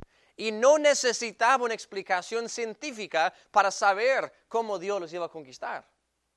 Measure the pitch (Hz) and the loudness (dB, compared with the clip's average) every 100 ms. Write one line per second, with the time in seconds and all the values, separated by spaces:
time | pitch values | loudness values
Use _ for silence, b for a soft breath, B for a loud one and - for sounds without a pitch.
0 | b b b - 220 214 254 302 294 269 | b b b -8 -6 4 6 6 4 4
1 | 247 - 233 - 233 262 240 214 - 196 | 0 -2 -6 0 2 2 0 -6 -8 -10
2 | 190 185 - 226 226 - 226 208 302 220 | -4 -4 -2 -8 -6 -6 -8 -8 -12 -10
3 | 185 160 180 b b 208 196 - 202 196 | -4 0 0 b b 2 2 2 2 2
4 | 247 254 147 - _ 226 220 190 190 202 | 2 0 -2 -10 _ -4 -4 -4 -4 -4
5 | 165 175 165 165 131 123 - 156 - _ | -6 -8 -8 -10 -18 -12 -10 -10 -14 _
6 | _ _ _ | _ _ _